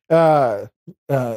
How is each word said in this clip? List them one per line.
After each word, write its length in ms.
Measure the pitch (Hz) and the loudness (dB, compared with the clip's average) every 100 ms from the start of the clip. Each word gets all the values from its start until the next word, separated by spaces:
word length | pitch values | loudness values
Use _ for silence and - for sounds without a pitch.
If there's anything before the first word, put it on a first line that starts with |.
| - | -2
eh, 420 | 165 160 151 123 101 107 _ - - - | 2 4 2 0 -4 -10 _ -20 -20 -6
eh, 220 | 135 123 | -4 -4